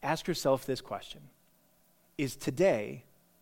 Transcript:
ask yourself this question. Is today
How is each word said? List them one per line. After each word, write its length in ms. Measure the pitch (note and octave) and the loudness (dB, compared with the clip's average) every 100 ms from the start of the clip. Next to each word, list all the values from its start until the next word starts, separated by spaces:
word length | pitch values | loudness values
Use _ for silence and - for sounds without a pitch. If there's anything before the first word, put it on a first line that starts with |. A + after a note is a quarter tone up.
ask 240 | C#3 D#3+ - | -2 -2 -2
yourself 360 | D#3+ C#3 C3+ | 0 2 2
this 160 | - B2+ | 2 -4
question. 420 | - G2 - - - _ _ _ _ _ _ _ _ - | -6 -10 -10 -18 -20 _ _ _ _ _ _ _ _ -4
Is 200 | C#3 - | -2 -2
today 680 | - C3+ F#3+ A#2+ A2 C#3 - _ _ _ | -2 4 4 4 0 -8 -14 _ _ _